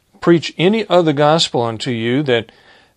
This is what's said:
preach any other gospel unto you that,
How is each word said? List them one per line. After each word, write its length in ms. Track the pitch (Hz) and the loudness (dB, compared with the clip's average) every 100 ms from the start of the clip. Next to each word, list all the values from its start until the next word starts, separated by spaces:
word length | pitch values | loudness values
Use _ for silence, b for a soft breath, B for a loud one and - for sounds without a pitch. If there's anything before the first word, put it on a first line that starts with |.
| b - | b -4
preach 340 | - 170 - - | 2 2 0 -2
any 280 | 170 220 - | 0 0 0
other 240 | 180 160 | 0 2
gospel 480 | 143 147 160 - 139 | 2 2 2 0 -2
unto 280 | 117 110 - | -4 -6 -6
you 320 | 117 113 131 | -4 -2 -2
that, 280 | 147 117 107 b b b b | 0 -2 -4 b b b b